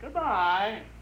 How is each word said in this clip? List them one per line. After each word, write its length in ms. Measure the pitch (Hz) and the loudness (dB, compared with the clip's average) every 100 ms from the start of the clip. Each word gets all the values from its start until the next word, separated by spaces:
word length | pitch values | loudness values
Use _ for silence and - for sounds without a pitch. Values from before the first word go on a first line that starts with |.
Goodbye. 800 | 254 349 311 208 175 180 208 220 - - | -6 -2 0 2 4 4 2 -2 -10 -18